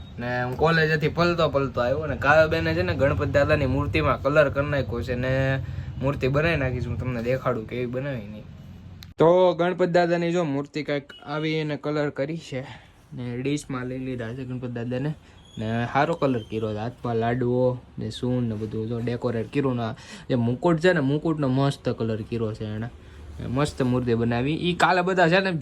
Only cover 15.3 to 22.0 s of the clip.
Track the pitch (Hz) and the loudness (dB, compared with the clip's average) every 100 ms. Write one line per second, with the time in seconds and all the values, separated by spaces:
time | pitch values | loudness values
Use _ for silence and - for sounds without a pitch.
15.3 | - - - 107 117 120 135 151 165 139 | -20 -16 -8 -4 -2 0 2 2 2 0
16.3 | 123 107 110 107 104 110 - 123 113 117 | 0 -2 -4 -4 -4 -6 -6 -4 0 0
17.3 | 127 123 123 127 123 - - 113 - 123 | 0 2 2 2 0 -10 -10 -8 -4 -2
18.3 | 123 120 107 110 110 110 120 120 120 123 | 0 0 -4 -6 -6 -4 -4 -4 -2 -2
19.3 | 113 101 139 131 120 110 - - - - | -2 -2 0 0 0 -4 -8 -14 -12 -2
20.3 | 131 117 123 175 165 180 175 135 147 165 | 0 0 2 2 4 4 4 2 0 0
21.3 | 151 135 131 139 - 127 117 | 0 2 2 2 0 -4 -2